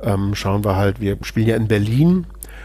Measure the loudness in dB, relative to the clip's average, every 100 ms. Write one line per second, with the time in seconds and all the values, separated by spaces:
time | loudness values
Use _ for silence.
0 | -2 0 0 -2 -2 0 0 2 0 0
1 | -2 -4 -4 0 2 2 2 2 2 4
2 | 4 2 -2 -12 -18 -18